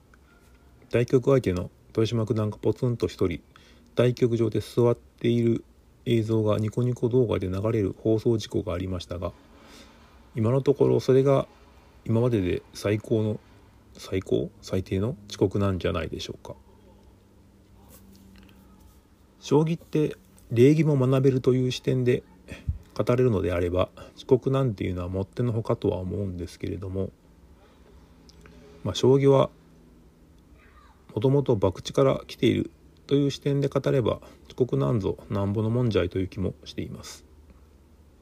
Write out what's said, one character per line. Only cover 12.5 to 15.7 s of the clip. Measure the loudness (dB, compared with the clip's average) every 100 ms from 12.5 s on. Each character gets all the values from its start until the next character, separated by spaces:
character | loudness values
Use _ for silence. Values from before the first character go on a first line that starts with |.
| -4 -8
最 | -6 -2 -2
高 | 0 -2
の、 | -2 -6 -12 -20 -20 _ _ -20
最 | -6 -6
高？ | -2 -2 -2 -10
最 | -6 -6
低 | -4 -4
の | -4 -6 -10
遅 | -2
刻 | 0 0
な | -2